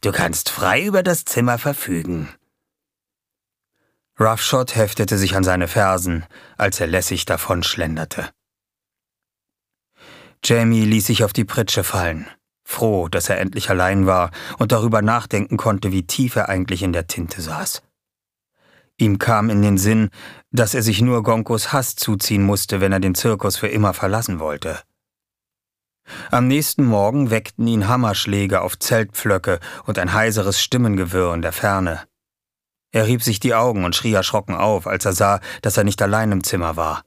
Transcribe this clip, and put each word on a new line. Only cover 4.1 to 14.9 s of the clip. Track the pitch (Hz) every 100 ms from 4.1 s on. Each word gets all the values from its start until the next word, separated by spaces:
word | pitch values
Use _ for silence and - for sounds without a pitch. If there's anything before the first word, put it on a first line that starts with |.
| _
Roughshot | 110 113 - 139 127 117
heftete | 107 - 101 104
sich | 95 92
an |
seine | 92 92 85
Fersen, | - 98 92 90 85 80 - - -
als | 104 -
er | 85
lässig | 90 87 117 -
davonschlenderte. | 85 - 90 85 - 80 80 80 - - _ _ _ _ _ _ _ _ _ _ _ _ _ _ _ _ _ - - - _
Jamie | - 117 113 113 107
ließ | 110 98
sich | 113
auf | 107
die | - 107
Pritsche | - 110 -
fallen, | 90 95 87 80 - - _ _
froh, | - - 117 101 85
dass | 90 -
er | 92
endlich | 95 95 -
allein | 92 90 98 95
war | 92 85 - - -
und | 113
darüber | 117 113